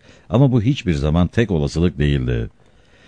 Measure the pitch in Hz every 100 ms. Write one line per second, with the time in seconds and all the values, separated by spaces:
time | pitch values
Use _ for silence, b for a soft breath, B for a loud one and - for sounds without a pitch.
0 | b b b 117 139 120 107 147 - 76
1 | 76 80 90 - 110 82 71 78 87 -
2 | 73 69 62 58 53 - b b b b